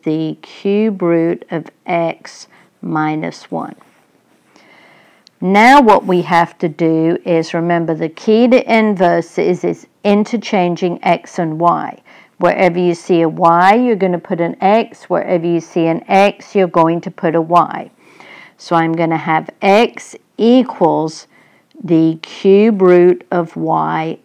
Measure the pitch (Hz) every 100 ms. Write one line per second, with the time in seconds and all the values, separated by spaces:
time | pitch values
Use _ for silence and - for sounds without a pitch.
0 | - 156 160 156 - - 202 202 220 190
1 | 175 170 165 170 - 170 151 _ - 170
2 | 165 - - - - _ _ _ - 160
3 | 156 156 165 - - 175 - - _ _
4 | _ _ _ _ _ _ _ _ _ _
5 | _ _ _ - 185 202 233 285 233 196
6 | - 180 156 175 170 - 175 151 165 160
7 | 160 170 - 165 160 175 165 170 165 156
8 | 160 160 - 220 240 254 - 226 220 196
9 | 180 170 165 - 165 180 175 165 - _
10 | 208 202 214 233 - 208 175 170 180 175
11 | 190 170 - - 165 156 170 165 151 -
12 | _ - _ - 175 - 185 175 180 170
13 | - 175 165 160 170 170 185 220 247 208
14 | 185 175 - 175 170 165 185 220 233 -
15 | - 175 - 180 170 170 165 180 165 160
16 | - 190 202 - - 202 180 175 160 170
17 | 180 - 170 160 160 170 156 139 - _
18 | _ - - - - _ - 170 165 165
19 | 165 160 151 160 160 - 196 202 233 -
20 | - - _ - 220 254 254 - 165 151
21 | 160 160 - _ _ _ _ - 202 165
22 | 160 160 - - 196 196 220 202 185 180
23 | 175 175 - 180 170 - 160 160 160 160
24 | 160 -